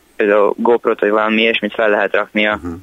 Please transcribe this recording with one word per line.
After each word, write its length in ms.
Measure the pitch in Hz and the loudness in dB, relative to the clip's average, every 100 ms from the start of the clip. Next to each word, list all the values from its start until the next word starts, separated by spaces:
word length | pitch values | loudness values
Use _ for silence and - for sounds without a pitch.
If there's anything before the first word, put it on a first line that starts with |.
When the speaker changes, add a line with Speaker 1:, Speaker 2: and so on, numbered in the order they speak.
| _ - | _ -2
Speaker 1:
például 380 | 104 104 101 - | 2 2 2 0
GoPro-t 440 | 117 117 117 107 | 0 2 0 0
vagy 100 | 104 | 0
valami 300 | 107 107 110 | 0 0 0
ilyesmit 340 | 113 113 104 | 0 0 -4
fel 140 | - 110 | -2 0
lehet 240 | 104 98 | 0 0
rakni 320 | 98 104 107 107 | -2 -2 -2 -2
a 120 | 104 | -2
Speaker 2:
Mhm. 100 | 87 85 | -6 -12